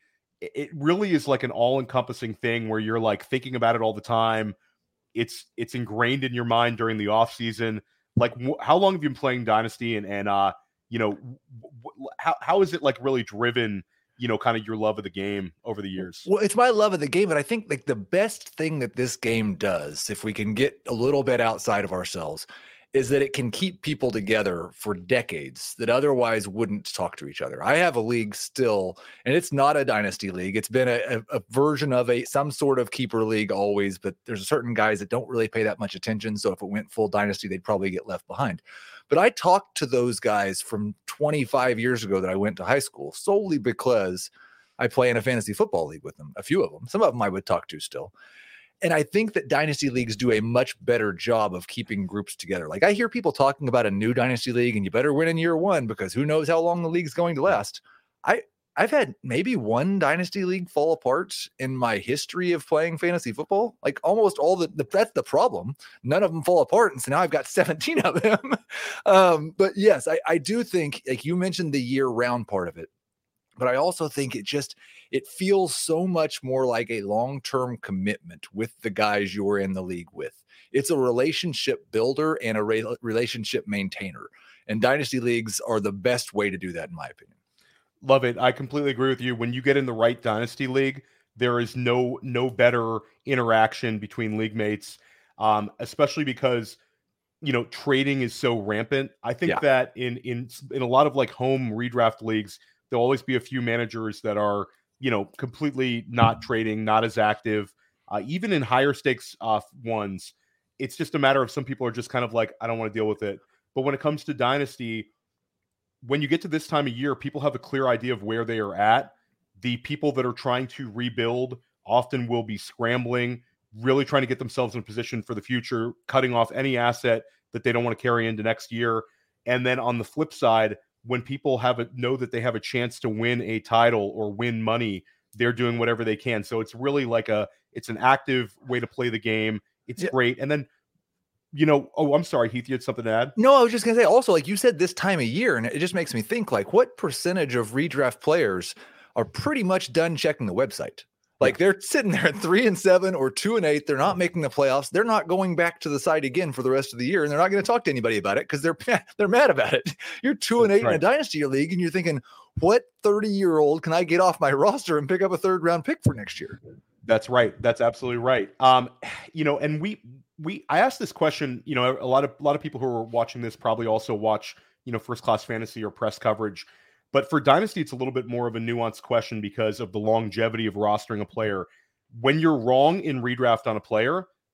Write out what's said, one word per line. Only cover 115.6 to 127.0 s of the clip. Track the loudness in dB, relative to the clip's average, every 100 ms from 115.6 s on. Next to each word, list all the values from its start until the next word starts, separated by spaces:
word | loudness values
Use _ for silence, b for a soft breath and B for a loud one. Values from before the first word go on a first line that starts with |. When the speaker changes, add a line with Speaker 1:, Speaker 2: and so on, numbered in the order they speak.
| _ _ _ _ -4
Speaker 1:
when | -2
you | 0
get | 0
to | 0
this | -6 -2
time | -2 0
of |
year, | -2 -4 -4
people | -6 -4
have | -2 -4
a |
clear | -4 -2 0
idea | 0 -2
of | -6
where | -4 -4 -2
they | -2
are | -2 2
at. | 4 4 2 _ _ _ _ _
The | -6 -6
people | -6 -2 -2
that | 0 -2
are |
trying | -2 -2 -2 -4
to | -10 -12
rebuild | -6 -6 -2 -2 -2 -4 -8 _ _ 0
often | 2 2 -2 -2
will | -2
be | -2 -8
scrambling, | -10 -4 -2 0 0 -2 -2 -6 _ _ _ -4
really | 2 2 2
trying | 2
to | 0
get | -2
themselves | -6 -4 -4 -4
in |
position | -10 -8 -6 -6
for | -8
the | -8
future, | -6 -6 -4 -4 -4 -8 -2
cutting | 2 2 2
off | 0
any | 0 -2 2
asset | 0 2